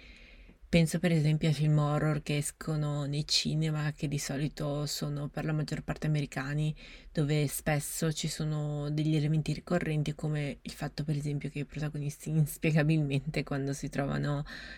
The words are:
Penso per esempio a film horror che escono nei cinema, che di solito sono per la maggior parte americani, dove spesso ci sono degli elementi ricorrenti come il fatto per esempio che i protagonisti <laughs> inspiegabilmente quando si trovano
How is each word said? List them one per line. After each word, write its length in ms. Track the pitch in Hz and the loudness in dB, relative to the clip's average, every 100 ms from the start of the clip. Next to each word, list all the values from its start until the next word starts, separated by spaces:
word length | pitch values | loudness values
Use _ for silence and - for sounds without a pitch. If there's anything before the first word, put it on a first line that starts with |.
| - - - - - - - | -18 -20 -20 -20 -20 -20 2
Penso 300 | 170 160 170 | 4 4 4
per 120 | 175 | 2
esempio 380 | 165 151 156 160 | 4 4 4 2
a 20 | |
film 280 | 147 151 151 | 2 4 4
horror 420 | 147 147 156 151 | 4 2 2 0
che 160 | - 147 | 0 -2
escono 680 | 143 - - 156 147 147 143 | -2 -6 -4 -2 0 -2 -2
nei 200 | 143 151 | -2 0
cinema, 640 | - 151 151 160 151 147 | 0 2 2 2 0 -2
che 160 | 147 147 | -2 -2
di 120 | 143 | -2
solito 640 | - 139 151 - 147 143 147 | -2 -2 -2 -2 -4 -2 -4
sono 440 | - 147 143 147 | -4 -4 -4 -6
per 160 | - 151 | -4 -2
la 60 | |
maggior 300 | 151 147 151 | -2 -2 -4
parte 240 | - 151 156 | -6 -4 0
americani, 720 | 151 143 - 135 147 156 151 - - - | 0 0 -4 -4 0 -2 -2 -10 -20 -6
dove 360 | - 147 151 143 | 0 2 2 2
spesso 640 | - - 147 - - 165 | 0 0 0 -2 -2 -2
ci 140 | 151 156 | 0 -4
sono 640 | - 156 151 147 147 147 | -4 -2 -2 -2 -2 -2
degli 240 | 151 156 156 | 0 2 4
elementi 360 | 147 156 151 | 4 2 0
ricorrenti 600 | 151 - 180 160 156 147 | -2 0 0 2 0 0
come 460 | 147 156 151 143 - | -2 -2 -2 -2 -6
il 100 | - | -10
fatto 320 | - 147 - | -8 -8 -4
per 140 | 147 147 | -2 -2
esempio 320 | 147 143 147 | 0 -2 -4
che 100 | 147 | -6
i 60 | 143 | -6
protagonisti 640 | 147 151 147 143 - - | -4 -4 -4 -4 -6 0
<laughs> 80 | 156 | 2
inspiegabilmente 1040 | 147 - 160 156 147 160 143 139 156 151 | 2 2 2 4 6 4 4 0 0 -2
quando 320 | 143 143 139 | -2 -2 -2
si 160 | 139 143 | -4 -4
trovano 540 | 147 143 143 143 143 147 - - | -2 -2 0 0 -2 -4 -10 -14